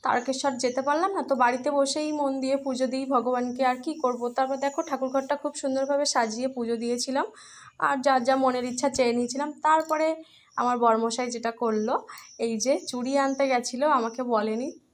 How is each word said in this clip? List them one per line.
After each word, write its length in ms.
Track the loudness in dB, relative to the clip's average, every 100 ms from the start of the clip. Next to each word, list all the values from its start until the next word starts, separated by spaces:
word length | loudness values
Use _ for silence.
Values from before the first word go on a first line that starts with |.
তারকেশ্বর 520 | 2 0 0 -2 -2 0
যেতে 240 | -2 0
পারলাম 300 | 0 0 0
না, 80 | -2
তো 100 | -2 2
বাড়িতে 340 | 2 2 0
বসেই 380 | 2 2 0 -2
মন 200 | -2 -2 -2
দিয়ে 160 | 0 -2
পুজো 280 | -2 -2 -2
দিই 180 | -2 0
ভগবানকে, 560 | 0 2 -2 -2 0 0
আর 120 | 0
কি 100 | -4 -2
করব। 220 | -2 0 -4
তারপর 240 | 0 0 0
দেখো, 220 | -2 -2
ঠাকুরঘরটা 540 | -4 -4 -2 -2 -2 -4
খুব 180 | -4 -4
সুন্দরভাবে 500 | -2 -2 0 0 2
সাজিয়ে 420 | 2 0 -2 -4
পুজো 260 | -4 -4 -2
দিয়েছিলাম, 480 | -2 -2 -2 -2 -2 -8 -20 -20 -20 _
আর 160 | 0 2
যার 200 | 4 4
যা 120 | 4 4
মনের 300 | 4 2 -4
ইচ্ছা 240 | 0 0
চেয়ে 240 | 2 2
নিয়েছিলাম। 360 | 2 0 -2 -6 0
তারপরে 460 | 4 4 4 0 0 0 -8 _ _ -2
আমার 180 | 0 4
বরমশাই 520 | 4 4 2 -2 -4
যেটা 200 | -4 -6
করলো, 440 | -2 -2 0 0 -2 -4 -20 -20 -6
এই 160 | -2 0
যে 160 | 0 0 -2
চুড়ি 260 | -6 0 2
আনতে 260 | 2 0 2
গেছিলো, 380 | 0 -2 -2 2
আমাকে 320 | 2 0 -4
বলেনি 460 | 0 0 0 -2 -6 -10 _